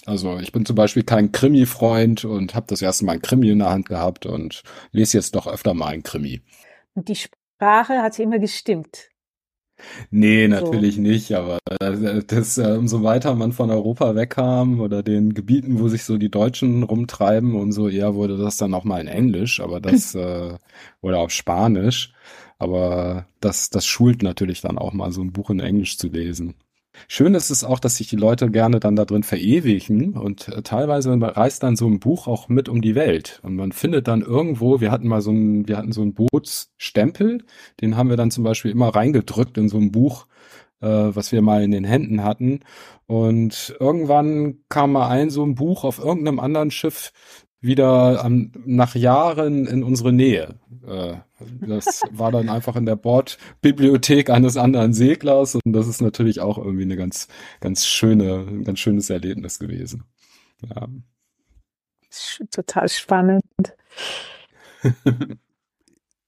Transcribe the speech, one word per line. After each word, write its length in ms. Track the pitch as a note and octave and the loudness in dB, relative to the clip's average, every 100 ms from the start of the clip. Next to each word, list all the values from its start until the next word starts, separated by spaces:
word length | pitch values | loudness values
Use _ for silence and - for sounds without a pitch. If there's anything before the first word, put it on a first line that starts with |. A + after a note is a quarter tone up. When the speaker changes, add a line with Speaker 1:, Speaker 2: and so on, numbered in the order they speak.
| - | -8
Speaker 1:
Also 340 | G2+ F#2 F2+ | -6 -4 -6
ich 140 | F2+ | -6
bin 120 | A#2 G#2 | -4 0
zum 120 | A2 | 2
Beispiel 260 | G#2 A#2+ | 2 2
kein 300 | G#2+ A2 G#2 | 2 2 2
Krimi-Freund 920 | - C3+ C#3+ B2 - A2+ A2+ A2+ A2 | 2 4 4 4 2 2 4 2 2
und 320 | A2 G#2 F#2+ A#2 | -2 -4 -4 -6
hab 120 | - | -6
das 120 | G2 | -4
erste 220 | F#2 - | -2 -2
Mal 100 | F#2+ E2 | -2 -4
ein 60 | |
Krimi 280 | - C3 A2+ | 0 4 4
in 100 | G#2 | 4
der 100 | G2 | 2
Hand 180 | F#2+ - | 0 -2
gehabt 380 | F2+ F2+ - - | -4 -4 -4 -8
und 360 | D2+ D#2+ - - - - | -8 -10 -12 -20 -20 -4
lese 240 | G#2+ G#2+ G#2+ | 0 2 2
jetzt 180 | - F#2 | 0 -4
doch 100 | - | -6
öfter 280 | - G#2+ | -4 -2
mal 140 | F2 D2+ | -2 -4
ein 160 | D#2 | -8
Krimi. 380 | - D#2+ C#2+ B2 - _ _ _ _ | -10 -8 -8 -10 -16 _ _ _ _
Speaker 2:
Und 160 | G3 F3+ | -10 -8
die 60 | G#3 | -8
Sprache 840 | - _ _ _ G3+ A3 A#3+ C4 | -10 _ _ _ 2 4 2 0
hat 160 | A3 A3 | -2 -2
immer 220 | A3 A3+ | -2 -2
gestimmt. 720 | G3+ - - F3 D#3 - - _ _ _ _ _ _ _ - - - | -2 -4 -4 -4 -6 -18 -20 _ _ _ _ _ _ _ -20 -20 -2
Speaker 1:
Nee, 320 | G#2 G#2+ A2 A2 | 4 6 6 6
Speaker 2:
So. 0 | |
Speaker 1:
natürlich 480 | G2+ F2+ A2+ G#2 G2+ | 2 0 0 0 2
nicht, 340 | G#2 A2+ - | 2 0 0
aber, 260 | G2 F2+ F2 - F#2+ | -4 -4 -6 -6 -6
äh, 420 | G2 G2+ G#2+ G#2 G#2 | -4 -2 -2 -2 -2
das, 300 | A2+ G#2+ - | -2 -2 0
äh, 180 | A2 A2 | 0 0
umso 240 | A#2 A#2 | 0 0
weiter 300 | G#2+ A#2+ C#3+ B2 | 2 2 0 0
man 180 | A2+ | -2
von 160 | A#2+ A#2 | -2 0
Europa 420 | A2 G#2 A#2+ B2+ G#2+ | 0 -2 0 0 0
wegkam 640 | A#2+ - B2+ B2+ B2+ A#2+ | -2 -2 0 2 2 0
oder 220 | G#2+ G2+ | -2 -4
den 300 | G#2 G#2 G#2+ | 0 0 2
Gebieten, 460 | G#2 G2 C#3 C3 A#2 | 0 0 0 2 0
wo 80 | A2+ | 0
sich 160 | A2+ | 0
so 140 | - A2 | -2 -2
die 120 | G#2 | 0
Deutschen 540 | G2+ A2+ B2 C3 A#2+ | 0 0 0 0 0
rumtreiben, 720 | A#2+ A2 A#2+ - G2+ A2 A#2+ A2 | 0 -2 -4 -2 2 2 2 0
umso 320 | G2+ G#2 G#2 | -2 0 -2
eher 260 | G2 G#2 G2+ | 0 -2 0
wurde 220 | G#2 G2 | -2 -2
das 200 | G#2 - | -4 -2
dann 160 | G2+ | -4
auch 100 | F#2 | -2
mal 160 | G2 F2+ | -4 -4
in 80 | D#2 | -4
Englisch, 540 | E2+ B2 F#2 A#2 - | 0 0 0 -2 -4
aber 180 | F2 F2+ | -6 -6
das, 360 | F#2+ B3 - F#2 | 0 0 0 -6
Speaker 2:
<laughs> 0 | |
Speaker 1:
äh, 400 | F2+ F2+ F2 F2 - - - _ | -6 -6 -8 -12 -18 -20 -20 _
oder 180 | F#2+ F2+ | -4 -2
auf 120 | E2+ | -2
Spanisch, 840 | - - F2 A2+ G2+ G#2 B2 - _ - - - - | -4 -4 0 2 2 0 -2 -6 _ -20 -20 -20 -8
aber 680 | F2+ F2+ F2+ F2+ F2+ F2+ F2+ _ | -4 -2 0 -2 -4 -6 -10 _
das, 300 | G#2 F#2+ - | -4 -4 -4
das 160 | G2+ - | -4 -4
schult 360 | - A#2+ A#2+ | 2 4 4
natürlich 380 | G2+ F2 F#2 F2+ | 0 -2 -4 -4
dann 180 | F2+ F2+ | -6 -6
auch 140 | F#2 | -6
mal, 200 | G2 F#2 | -6 -6
so 80 | F2+ | -6
ein 100 | F#2 | -6
Buch 180 | F#2 G2+ | -6 -4
in 120 | F#2+ | -4
Englisch 360 | F2 G2+ F#2 - | 0 -2 -2 -6
zu 120 | F2 | -6
lesen. 460 | E2 E2+ E2+ E2+ - _ _ _ _ - | -6 -6 -6 -10 -12 _ _ _ _ -8
Schön 260 | - D#3 F#3+ | 2 4 4
ist 140 | - | 2
es 120 | C#3+ | -2
auch, 160 | A2 B2+ | -2 0
dass 160 | B2 - | 0 -2
sich 120 | G#2+ | -4
die 60 | G#2+ | 0
Leute 320 | G#2+ A#2+ A#2+ | 2 4 2
gerne 300 | A2 A2+ A#2 | 2 2 2
dann 140 | G#2+ G#2 | 2 2
da 80 | G#2 | 2
drin 180 | G#2 | -2
verewigen 920 | G#2 F#2+ F#2 D#3 C#3+ G2 - G#2+ E3+ G3 | -2 -2 2 2 4 0 2 0 0 -4
und, 320 | G#2 F#2+ - | -6 -8 -10
äh, 140 | - | -12
teilweise 480 | - A2 D3 C#3+ C3 B2 | -6 -4 0 0 2 2
reist 420 | A2+ - B2 - | 0 2 0 0
dann 140 | C3 A2 | 0 2
so 100 | A#2 | 2
ein 120 | G#2 | 2
Buch 280 | B2+ F3 - | 2 -2 -2
auch 220 | A2+ - | -6 0
mit 180 | B2 C3 | 0 0
um 140 | A#2 | 0
die 140 | A2 A2 | 0 2
Welt 440 | D3+ D#2+ - - | 2 0 -4 -14
und 120 | F#2+ F#2+ | -10 -6
man 160 | G2 | -6
findet 360 | - D#3 D#3 B2 | -4 -2 0 0
dann 120 | A2+ | 0
irgendwo, 600 | G#2 B2 E3 B2 A#2+ C3+ | 0 0 0 0 2 2
wir 100 | A2 | 2
hatten 160 | A#2 A#2+ | 0 0
mal 140 | A2 | 0
so 100 | G#2 | 0
ein, 340 | A2 G#2+ G#2 G#2 | 2 2 0 0
wir 100 | G#2 | -4
hatten 160 | G#2+ | -4
so 80 | A#2 | -4
einen 140 | G#2 G2+ | -2 0
Bootsstempel, 1300 | A#2 D3+ - - - _ - - A#2 - G#3 A#3+ - - - - | 0 0 -2 -10 -12 _ -6 0 0 0 -2 -2 -8 -20 -20 -6
den 160 | A2+ A2 | -2 2
haben 140 | B2+ | 2
wir 80 | A#2+ | 2
dann 140 | A2+ | 0
zum 120 | A#2+ | 0
Beispiel 280 | A2+ A2 A2+ | -2 -2 -2
immer 180 | A#2+ A#2+ | 0 2
reingedrückt 680 | G#2 A#2+ C#3 - G#2+ B2 A2 | 2 2 2 0 -2 -2 0
in 120 | G#2+ | 0
so 80 | G#2+ | 2
ein 140 | G#2 | 2
Buch, 320 | G#2+ C#3 - - _ _ - _ _ | 4 2 0 -12 _ _ -20 _ _
äh, 60 | A2 | -2
was 440 | G#2+ G#2+ G2+ - | 0 0 -2 -2
wir 100 | A2+ | 2
mal 220 | G#2+ G#2+ | 4 4
in 80 | G2+ | 2
den 140 | G2+ G2 | 0 0
Händen 380 | B2+ G#2+ G#2+ | 0 0 -2
hatten 380 | G2+ G#2+ B2 C#3 - - - - - | -2 -2 -2 -4 -8 -20 -20 -20 -4
und 720 | A2+ A2+ A2+ A2+ - - - | 0 2 2 0 -4 -12 -2
irgendwann 800 | C3 E3+ D3 D3 D3+ D3+ D3 C3+ _ | 0 0 2 2 2 0 -2 -6 _
kam 240 | D3+ C#3+ | 0 2
mal 160 | C#3 A#2+ | 2 2
ein 200 | B2+ D#3 | 0 0
so 160 | C#3+ D3 | 0 -2
ein 100 | B2+ | -2
Buch 300 | D#3 F#3 C3+ | -2 -2 -4
auf 140 | - | -4
irgendeinem 400 | B2+ F3 D3+ C3+ | -4 -2 -2 -2
anderen 320 | C3 D#3 D3+ | -2 -2 -2
Schiff 420 | - D#3+ - - - _ - _ _ | -2 -6 -6 -12 -20 _ -20 _ _
wieder 640 | B2 C3+ C3 B2+ B2+ B2+ | 0 4 6 6 4 4
am, 300 | A#2+ B2 G#2+ - C3 | 2 0 0 -6 -2
nach 300 | B2 B2 B2 | 2 2 2
Jahren 720 | B2 C3+ E3+ D#3 D3+ C#3+ C3 | 4 4 4 0 0 0 0
in 160 | B2+ | -2
unsere 300 | B2 B2+ B2 | 0 0 4
Nähe. 420 | B2 C3 F#2+ D#2 - _ B2 B2 | 4 4 2 -2 -12 _ -20 -12
Äh, 280 | F#2+ F2 F2 - _ A2+ B2 D3 | -8 -8 -10 -16 _ -20 -14 -6
das 360 | G#2+ F#3+ - - | -4 -4 -4 -6
Speaker 2:
<laughs> 40 | |
Speaker 1:
war 200 | G#2+ A2+ | -4 -2
dann 160 | A#2+ A2+ | 0 0
einfach 300 | A#2 B2 A#2+ | -2 -4 -2
in 80 | A2+ | -2
der 100 | G#2+ | -2
Bordbibliothek 1300 | A#2+ B2 - - - - D3 C#3+ C3+ C3+ C3 C#3+ C#3 | 2 2 2 -6 -20 0 2 4 4 4 4 4 6
eines 260 | B2 B2+ B2 | 6 4 4
anderen 380 | B2+ C3 A2+ | 2 4 2
Seglers 600 | A2+ B2+ D#3+ D3 C#3 C#3 B2 | 4 4 2 4 4 2 0
und 180 | A2+ | 0
das 120 | A2 A2+ | 0 0
ist 120 | A2+ | 0
natürlich 380 | A2+ - A#2 G#2+ | -2 2 0 0
auch 180 | F#2+ G#2 | -2 -4
irgendwie 260 | G2 F#2+ | -4 -4
eine 120 | F#2+ F#2 | -4 -4
ganz, 320 | F2+ - - - - - | -6 -8 -12 -18 -20 -10
ganz 260 | F#2+ F#2+ - | -6 -2 -2
schöne, 600 | - A2+ G#2+ F#2+ F#2 F#2+ | 2 4 4 4 -2 -6
ein 160 | G#2 | -8
ganz 160 | G2+ G2 | -6 -4
schönes 300 | - G#2 G2 | 0 0 -2
Erlebnis 500 | F#2 F#2 - - - | -4 -6 -8 -10 -10
gewesen. 460 | F2 F2 E2+ A#2+ - _ _ _ _ _ A2+ | -10 -10 -10 -14 -18 _ _ _ _ _ -16
Ja. 140 | A2 B2 B2+ - _ _ _ _ _ _ _ _ _ _ | -14 -14 -16 -20 _ _ _ _ _ _ _ _ _ _
Speaker 2:
Sch-, 400 | - - - G#3 | -16 -14 -14 -12
total 380 | - - - F3+ | -10 -6 -2 -2
spannend. 560 | - - F#3+ F#3 F#3+ - - F#3+ - _ - - - - - _ _ - _ | -4 0 2 4 2 0 -4 -4 -6 _ -14 -12 -12 -14 -20 _ _ -20 _
Speaker 1:
<laughs> 560 | B2+ A#2+ - B2 - - _ _ _ _ _ _ _ _ | -4 -2 -2 -2 -6 -12 _ _ _ _ _ _ _ _